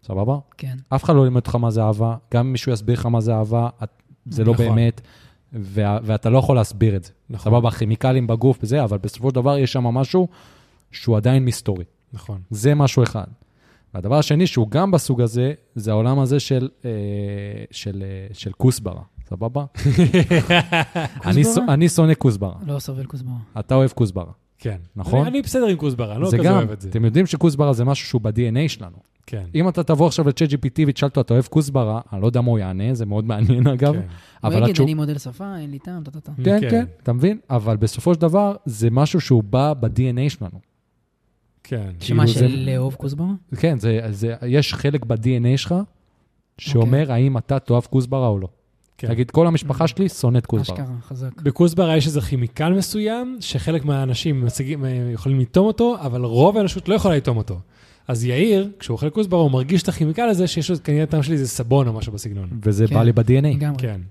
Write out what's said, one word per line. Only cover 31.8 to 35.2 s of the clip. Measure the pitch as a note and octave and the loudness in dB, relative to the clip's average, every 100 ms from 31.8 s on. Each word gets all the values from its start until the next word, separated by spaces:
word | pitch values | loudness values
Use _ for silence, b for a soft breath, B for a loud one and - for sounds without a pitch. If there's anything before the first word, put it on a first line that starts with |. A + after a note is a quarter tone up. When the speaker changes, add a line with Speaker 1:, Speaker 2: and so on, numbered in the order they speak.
| A2+ A2 - | -2 -4 -6
Speaker 1:
אני | G2+ | -2
לא | G#2+ | 0
יודע | B2 | 0
מה | A#2+ | 0
הוא | A2+ | 0
יענה, | F#2 F#2 G#2+ | -2 -4 -4
זה | B2+ A2 | -2 -2
מאוד | G#2 A2 | -4 -2
מעניין, | G#2 G#2+ B2 B2+ | 0 2 4 4
אגב. | B2+ C#3+ | 2 0
Speaker 3:
כן. | D#3 | 0
Speaker 2:
הוא | F3+ B B B | -4 B B B
Speaker 1:
אבל | A2 - | -2 2
Speaker 2:
יגיד, | A3 | 2
Speaker 1:
התשוב- | E3+ C3+ | 2 2
Speaker 2:
"אני | |
מודל | D#3 D3+ | 2 -2
שפה, | D3 | -4